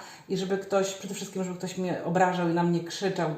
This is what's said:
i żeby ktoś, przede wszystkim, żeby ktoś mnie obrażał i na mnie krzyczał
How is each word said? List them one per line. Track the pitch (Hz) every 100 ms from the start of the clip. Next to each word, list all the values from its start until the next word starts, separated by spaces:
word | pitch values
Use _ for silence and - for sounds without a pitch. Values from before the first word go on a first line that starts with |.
| - - -
i | 185
żeby | 190 196
ktoś, | - 196 190
przede | - 190
wszystkim, | - 196 190
żeby | 180 175
ktoś | 180 -
mnie | 180 -
obrażał | 165 180 180 175 170
i |
na | 170
mnie | 175 170
krzyczał | - - 196 185 160